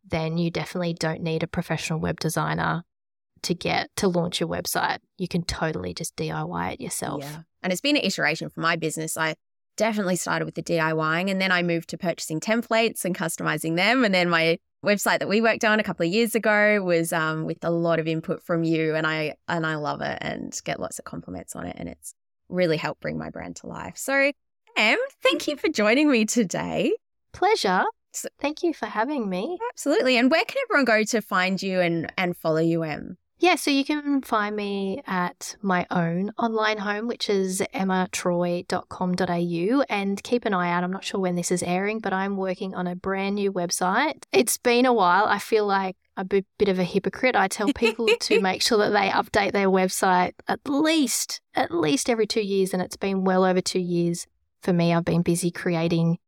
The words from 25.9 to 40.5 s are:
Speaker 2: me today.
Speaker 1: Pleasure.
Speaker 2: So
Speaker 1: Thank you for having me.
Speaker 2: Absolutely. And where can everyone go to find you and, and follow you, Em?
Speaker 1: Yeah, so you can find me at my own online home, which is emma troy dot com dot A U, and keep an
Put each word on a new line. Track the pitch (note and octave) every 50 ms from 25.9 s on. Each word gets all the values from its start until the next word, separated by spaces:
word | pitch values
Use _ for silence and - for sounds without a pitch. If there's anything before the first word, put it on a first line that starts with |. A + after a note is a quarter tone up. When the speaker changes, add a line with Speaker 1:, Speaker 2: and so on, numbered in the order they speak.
| A#3 C#4 D#4 D4
Speaker 2:
me | C4+ A3+ G#3+
today. | G#3+ - B3 A3+ E3+ - D#3 D#3+ F3 D#2+ - F3+ C#4+ G#4 - _ _ _ _ _ _
Speaker 1:
Pleasure. | - - F4+ G4+ A4 - - G3+ F#3 F#3+ C4 G#4+ - _ _ _
Speaker 2:
So | - - - - _ _
Speaker 1:
Thank | - C#4+ D4+ -
you | - E4+ D4
for | - -
having | G#3 G#3 G#3+ A3+ C#4 D4+ C4+ A3 G3
me. | F3+ F3+ G#3 D#4 F4+ - A4+ B4
Speaker 2:
Absolutely. | - - - C#4 D4+ A4 - B3+ B3+
And | A#3 B3 C4
where | D#4+ E4 A4+
can | - - C5+ C5+ -
everyone | G4+ C#4+ C4+
go | A#3 A3 G#3+ A3
to | - - G#3+
find | G#3 - G3+ F#3 F3+ F#3 F#3+ F3+
you | F#3+ G3 F#3+ F#3
and, | F3 E3+ E3+ E3 D3+ - -
and | - F#3+ F3+ F3
follow | - - E3 D#3 D#3+
you, | E3 E3 E3 E3 E3
Em? | D#3 D3 - - - F#3 _ _ _ _ _
Speaker 1:
Yeah, | - F4+ F4
so | - - D4+
you | C#4 C#4 C#4
can | - D4+ D4 D4 C#4+ C#4+ C4+
find | B3+ - A#3+ G#3+ G#3 G#3 G#3
me | G#3 G3+ G3+ G3+ G3 G3 G3 F#3+ C#4 -
at | - G3 F3+ F3+ F3 F3 _ - - - -
my | - G3 F#3 F3+ - -
own | - F3+ E3+ E3 E3+ F3+ G3 G#3 -
online | - A#3 A3+ A3 A3 G#3+ G#3+ G#3+
home, | G#3+ G3+ G#3 G#3 G#3 A3+
which | A#3+ - - - -
is | G#3 G3 F#3+ F#3 F#3+ F#3+ F#3+ - -
emma | F3+ F#3+ F#3+ F#3 F#3 F#3 - -
troy | - - F3+ F3 F3 F3 F3 F3 F3 F3+ -
dot | F#3+ - -
com | _ - - F#3 F#3 F3+
dot | F3+ F#3+ F3
A | F3 F3
U, | F3 F3 E3+ E3 E3+ G#3 B3+ C#4+ C4 -
and | A#3 G3+ G3 G3 G3+ G3 -
keep | - B3 A#3+ -
an | A3+